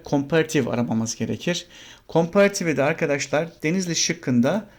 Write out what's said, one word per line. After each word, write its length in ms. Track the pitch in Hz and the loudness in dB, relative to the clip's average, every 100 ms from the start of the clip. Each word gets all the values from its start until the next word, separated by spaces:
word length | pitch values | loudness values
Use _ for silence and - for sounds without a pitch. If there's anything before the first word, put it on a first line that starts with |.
| - | -2
comparative 640 | 143 139 165 156 156 120 | -2 0 0 2 0 0
aramamız 460 | 117 120 113 113 - | 0 -2 -2 -2 -4
gerekir. 520 | - 110 - 175 - - - - - | -6 -4 -4 -4 -6 -18 -20 -20 -4
Comparative'i 680 | 165 170 202 202 202 170 139 | 0 2 4 4 2 -2 0
de 60 | |
arkadaşlar 680 | 139 160 160 143 - 143 170 - | 0 0 -2 -2 -2 -2 -2 -4
Denizli 320 | 156 185 180 160 | -2 -2 -2 -2
şıkkında 720 | - 170 - 123 127 196 208 | -2 -2 0 2 4 2 -4